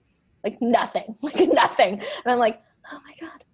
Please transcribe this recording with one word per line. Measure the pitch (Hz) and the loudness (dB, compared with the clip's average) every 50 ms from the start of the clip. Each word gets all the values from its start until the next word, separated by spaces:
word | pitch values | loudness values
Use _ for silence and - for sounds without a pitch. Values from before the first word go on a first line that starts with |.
| _ _ _ _ _ _ _ _ - | _ _ _ _ _ _ _ _ -8
Like, | 208 208 - | -8 -6 -4
nothing. | 240 233 240 220 - - - 180 - - 220 - | -2 0 0 0 0 -2 -6 -8 -8 -10 -12 -10
<laughs> | - | -10
Like, | 294 - - 359 311 320 | -4 0 2 2 4 4
nothing. | 254 226 - - - 233 185 202 202 | 4 2 2 2 2 2 2 0 -2
And | 415 554 605 - - 240 247 | -8 -10 -10 -6 -2 -2 0
I'm | 240 | 2
like, | 240 220 - - _ _ _ _ - - 294 | 2 0 0 -4 _ _ _ _ -20 -20 -20
"Oh | - - | -20 -20
my | - - - | -20 -20 -18
God. | 330 320 - 302 _ _ | -18 -18 -18 -20 _ _